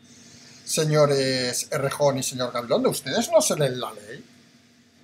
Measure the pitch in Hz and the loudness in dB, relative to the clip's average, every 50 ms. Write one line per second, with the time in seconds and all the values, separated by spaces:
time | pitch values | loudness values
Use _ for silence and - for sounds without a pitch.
0 | _ - - - - - - - - - - - - - - 170 156 156 151 151 | _ -20 -20 -20 -20 -20 -20 -20 -20 -20 -20 -18 -8 -4 -2 -2 0 2 4 4
1 | 147 139 139 135 135 131 131 127 123 123 120 - - - 160 143 135 135 - - | 4 6 4 2 2 0 0 0 -2 -2 -4 -4 -6 -4 -4 -2 -2 -2 0 2
2 | 147 139 131 131 127 - 135 123 127 120 120 120 120 117 147 233 262 214 - - | 2 2 2 0 -4 -6 -4 -4 -6 -4 -4 -6 -2 0 0 2 2 0 0 0
3 | - 131 156 208 233 - 339 311 - - 185 156 147 127 127 123 117 107 - - | -4 -4 -2 -2 0 2 4 4 4 4 2 0 0 0 0 -4 -6 -8 -10 -14
4 | 101 104 127 185 - - - - - _ _ _ _ _ _ _ _ _ _ _ | -16 -16 -16 -18 -18 -20 -20 -20 -20 _ _ _ _ _ _ _ _ _ _ _